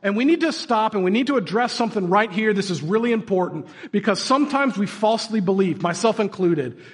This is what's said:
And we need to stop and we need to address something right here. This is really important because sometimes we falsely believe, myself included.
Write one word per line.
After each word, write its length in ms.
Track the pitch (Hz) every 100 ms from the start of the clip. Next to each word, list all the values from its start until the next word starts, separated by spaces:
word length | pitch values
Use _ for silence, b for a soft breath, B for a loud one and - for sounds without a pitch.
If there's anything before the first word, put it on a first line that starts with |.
And 120 | 196 202
we 100 | 269
need 160 | 330
to 100 | 320
stop 420 | - - 226 220
and 100 | 214
we 60 | 185
need 160 | 214 262
to 120 | 277
address 360 | 165 196 240
something 340 | - 233 214 180
right 240 | 196 214
here. 220 | 180 220
This 160 | 202 185
is 140 | 165
really 300 | 151 214 240
important 520 | 226 - 190 175 156 - B B
because 300 | 202 196 208
sometimes 560 | - 269 294 277 277 190
we 80 | 202
falsely 540 | - 214 220 - 220
believe, 420 | 185 190 196 151
myself 380 | 170 175 226 220
included. 600 | 202 - 180 160 127 - B